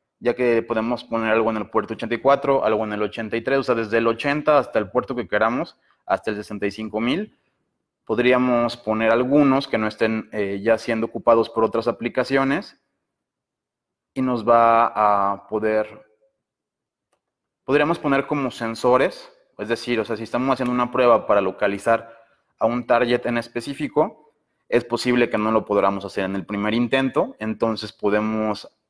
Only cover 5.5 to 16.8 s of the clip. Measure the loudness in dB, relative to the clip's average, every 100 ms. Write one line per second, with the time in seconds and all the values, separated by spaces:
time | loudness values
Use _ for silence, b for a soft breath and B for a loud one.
5.5 | 0 -6 -12 _ _ -4 -4 -2 -6 -8
6.5 | -6 -6 -6 -8 -4 -4 -4 -6 _ _
7.5 | _ _ _ _ _ -4 0 4 4 2
8.5 | 0 0 -4 -4 0 2 2 2 4 4
9.5 | 2 0 -2 -2 0 -2 -2 -6 -4 -4
10.5 | -2 0 0 0 -2 -4 -2 4 4 4
11.5 | 0 0 0 -2 -2 -4 -4 0 0 0
12.5 | -2 -6 -18 _ _ _ _ _ _ _
13.5 | _ _ _ _ _ _ -4 -2 0 4
14.5 | 6 6 6 2 2 2 2 0 -2 -6
15.5 | -2 0 0 -2 -8 -20 _ _ _ _
16.5 | _ _ _